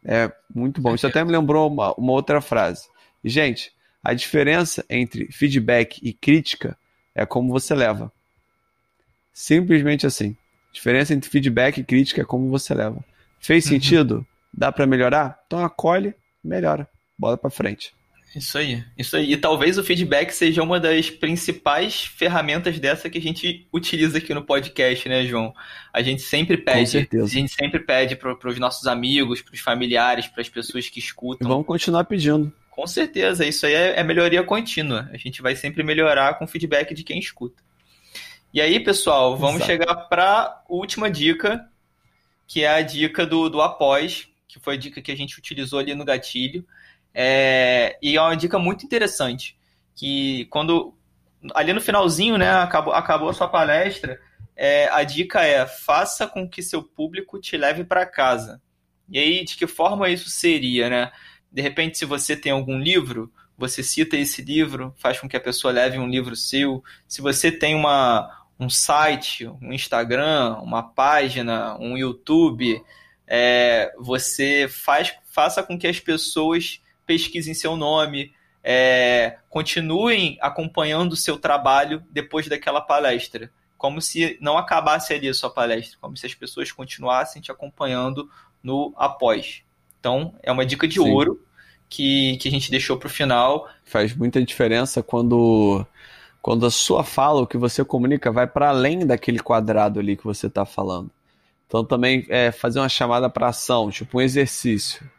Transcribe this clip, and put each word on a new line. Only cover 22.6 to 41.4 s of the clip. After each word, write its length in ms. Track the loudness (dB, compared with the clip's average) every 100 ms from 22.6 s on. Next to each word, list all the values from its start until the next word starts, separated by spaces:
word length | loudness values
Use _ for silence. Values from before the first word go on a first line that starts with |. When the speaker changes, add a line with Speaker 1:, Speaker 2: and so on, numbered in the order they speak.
| -2 -2
Speaker 2:
dessa 280 | -2 -2 -4
que 120 | -8
a 20 |
gente 460 | -6 -6 -6 -8 _
utiliza 460 | -6 -4 0 0 0
aqui 160 | -4
no 100 | -8
podcast, 640 | 0 -2 -2 0 0 2 -2
né, 160 | -2
João? 300 | 0 -2 -4 -8 -20 -20 -6
A 80 | -2
gente 220 | 0 -2
sempre 340 | -2 -2 0 0
Speaker 1:
Com 80 | 2
Speaker 2:
pede, 240 | 2 2
Speaker 1:
certeza. 360 | 0 0 0 0
Speaker 2:
a 20 |
gente 260 | 0 -2
sempre 260 | -4 -4 -4
pede 360 | 0 2 2 -2
pro, 200 | -8 -8
pros 220 | -8 -2
nossos 300 | -4 -2 -2
amigos, 560 | -2 0 2 0 -2
pros 160 | -8 -8
familiares, 680 | -2 -2 0 2 2 0 -4
pras 220 | -10 -10
pessoas 400 | -10 -8 -8 -8
que 100 | -10
Speaker 1:
E 40 |
Speaker 2:
escutam. 440 | -12 -10 -10 -6 0
Speaker 1:
vamos 200 | 0 0
continuar 360 | -2 0 0 0
pedindo. 460 | 0 2 2 0 -6 _
Speaker 2:
Com 160 | -10 -6
certeza, 580 | -2 -2 0 0 0 -2
isso 220 | 0 2
aí 80 | 2
é, 240 | 2 2
é 40 |
melhoria 400 | 0 2 4 2
contínua. 640 | 2 -2 -2 -6 -4 -4 -6
A 40 | -12
gente 220 | -12 -6
vai 160 | -4 -4
sempre 280 | -6 -6
melhorar 560 | -2 2 4 4 4 0
com 60 | -6
o 20 |
feedback 480 | -6 -2 0 -2 -8
de 80 |
quem 160 | -10 -8
escuta. 420 | -8 -10 -12 _ _ _ _ _ _ -20 -20 -20 _
E 80 | 0
aí, 200 | 2 2
pessoal, 580 | 2 0 2 4 4 2
vamos 200 | 0 0
Speaker 1:
Exato. 100 | 0
Speaker 2:
chegar 240 | 0 0 -2 0
pra 560 | 2 4 4 0 -6 _
última 420 | -8 -6 -4 -4
dica, 520 | 0 2 2